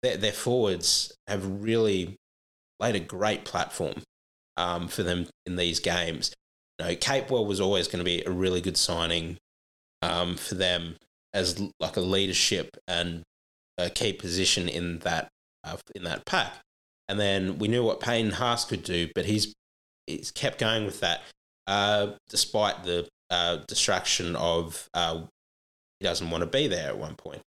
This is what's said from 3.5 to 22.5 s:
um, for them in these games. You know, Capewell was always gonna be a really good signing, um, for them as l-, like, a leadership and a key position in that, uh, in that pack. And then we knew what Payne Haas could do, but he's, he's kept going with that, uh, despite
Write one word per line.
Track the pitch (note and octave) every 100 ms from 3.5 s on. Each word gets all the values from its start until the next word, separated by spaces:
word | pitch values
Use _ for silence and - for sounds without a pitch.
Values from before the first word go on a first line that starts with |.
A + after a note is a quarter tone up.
| F2 - - D#2+ - - _ _ _ _ -
um, | F2 F2 F2
for | -
them | F2+ F2 F2 _ -
in | F2+
these | F2 D#2
games. | - E2+ E2+ D#2+ - - _ _ _ _
You |
know, | F2 E2+
Capewell | - C#3 A2+ B2+ G#2
was | F#2+
always | F#2+ G2 F2
gonna | F2+
be | F2 F2 -
a |
really | F2+ F#2 F2+
good | F#2 E2
signing, | - E2+ E2+ E2+ E2 F2 _ _ _ _ _ _
um, | E2+ E2+ F2 F2
for | -
them | F#2 F#2 F2+ E2+ E2 _ _ _
as | G2+ F2+ E2+
l-, | G2+ -
like, | E2 -
a |
leadership | F#2 F#2+ G2 F2 - F#2+ - - -
and | F2 F2 E2 E2 _ _ _ _ -
a | F2
key | - A#2
position | F#2+ F2 F2 F#2 - F2
in | E2 F2 E2
that, | - E2+ - _ _ _
uh, | D#2+ D#2+ -
in | -
that | F2 D2+ -
pack. | F#3 B2 - _ _ _ _ -
And | G2+
then | G2+ G2 F#2+ E2
we | G#2
knew | A#2+
what | A#2 -
Payne | - A#2 A2+
Haas | F2+ B2 A#2+ -
could | G2
do, | - F2 E2
but | -
he's, | F2+ G#2+ G#2 - _ _ _ _ -
he's | D#2+ -
kept | - C3+ -
going | A2+ A2+
with | G#2 E2+
that, | F#2 E2 - - _ _ -
uh, | G2+ G2+ G#2 G#2 G#2 _
despite | - -